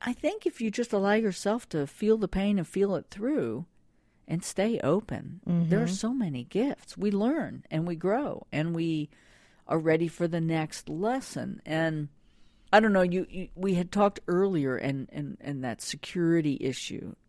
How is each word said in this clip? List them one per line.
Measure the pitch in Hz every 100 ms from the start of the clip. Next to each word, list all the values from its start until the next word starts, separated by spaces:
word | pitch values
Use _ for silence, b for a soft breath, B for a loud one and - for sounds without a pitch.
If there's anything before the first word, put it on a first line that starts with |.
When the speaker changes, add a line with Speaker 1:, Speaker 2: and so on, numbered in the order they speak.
Speaker 1:
I | 240
think | 247 311 427 339
if | -
you | 220
just | 202 233
allow | 202 196
yourself | 214 220 175 202 233 -
to | 156 139
feel | - 214 220
the | 214
pain | 190 202 202
and | 156
feel | 190 196 175
it | -
through | 196 233 294 120 113 170 _ _ _ _ _ -
and | 165
stay | - - 214 233
open, | 127 180 - 123 - 170 -
there | 170 165 170
are |
Speaker 2:
Mm-hmm. | 165
Speaker 1:
so | 190 220
many | 262 190 131
gifts. | 123 190 269 - - -
We | 202
learn | 196 226 311 185 127 -
and | 156 175
we |
grow | 165 180 226 277 - -
and | 143 160
we | 165 165 156 151 b b b b b -
are | 160
ready | 160 160 170
for | - 175
the | 170
next | 165 160 156 - -
lesson. | 156 214 262 - - 127 -
And | - 160 160 156 147 - b b b b b
I | 208
don't | 220
know, | 196
you, | 180 180 -
you, | 180 -
we | - 196
had | 180 180
talked | 202 202 - -
earlier | 180 196 175 135 127
and, | 139 135 -
and, | - 143 -
and | - 139
that | 127 110
security | - 147 - 180 165 170 151 135
issue | 135 - - - - -